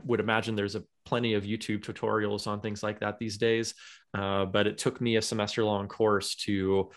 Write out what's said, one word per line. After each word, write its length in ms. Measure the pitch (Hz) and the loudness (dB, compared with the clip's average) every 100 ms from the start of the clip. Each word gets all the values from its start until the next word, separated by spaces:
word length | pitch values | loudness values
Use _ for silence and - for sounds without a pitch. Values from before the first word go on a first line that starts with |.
would 160 | - 113 | 0 0
imagine 360 | 104 110 110 107 | 2 2 0 -2
there's 200 | 101 104 | -2 -4
a 80 | - _ | -10 _
plenty 300 | - 123 117 | -4 0 2
of 100 | 104 | 0
YouTube 400 | 101 110 - 107 | 0 -4 -4 -4
tutorials 640 | - - 110 107 104 104 110 | -6 -6 -2 0 0 -2 -4
on 140 | 104 | -4
things 220 | 110 104 | -4 -4
like 180 | 107 107 | -4 -2
that 180 | 104 104 | -4 -4
these 200 | 113 101 | -6 0
days, 360 | 113 113 113 - - - _ | 2 2 0 -8 -18 -20 _
uh, 300 | 98 98 98 | -4 0 0
but 220 | 95 104 104 | 2 2 2
it 120 | 104 | 0
took 220 | 131 - | -2 0
me 160 | 120 113 | 2 2
a 60 | |
semester 420 | 107 110 104 - | 2 0 0 0
long 240 | 107 101 101 | 2 0 -2
course 480 | - 110 101 - - | 2 4 4 0 -6
to 540 | - 98 95 98 95 | -2 0 2 2 0